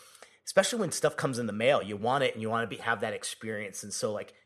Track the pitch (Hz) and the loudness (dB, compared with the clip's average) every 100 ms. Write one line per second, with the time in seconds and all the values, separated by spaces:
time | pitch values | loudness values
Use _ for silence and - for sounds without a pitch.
0 | - - - _ - - 196 233 170 - | -20 -20 -20 _ 0 4 4 4 0 2
1 | 151 - 143 120 113 104 123 127 95 101 | 0 2 -2 0 -2 2 4 4 2 -2
2 | 120 139 127 110 110 113 113 117 117 110 | 0 2 2 0 -2 -2 -2 -4 0 0
3 | 110 101 - - 110 107 101 - 104 - | -2 -6 -8 -8 -6 -6 -6 -10 -10 -4
4 | 113 104 - - | -2 -4 -8 -16